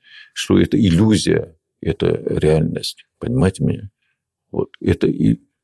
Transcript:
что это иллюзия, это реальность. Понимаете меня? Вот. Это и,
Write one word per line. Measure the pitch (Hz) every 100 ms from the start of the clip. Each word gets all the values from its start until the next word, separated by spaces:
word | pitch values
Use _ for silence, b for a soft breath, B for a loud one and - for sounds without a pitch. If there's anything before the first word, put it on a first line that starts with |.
| B B B
что | - - 95
это | 87 -
иллюзия, | 101 82 107 107 85 82 80 - _ _
это | - - 85 82 -
реальность. | - 78 78 80 85 - - _ _
Понимаете | - 127 92 -
меня? | 69 - 104 - _ _ _ _ _
Вот. | - - -
Это | - - -
и, | - 53 - _ _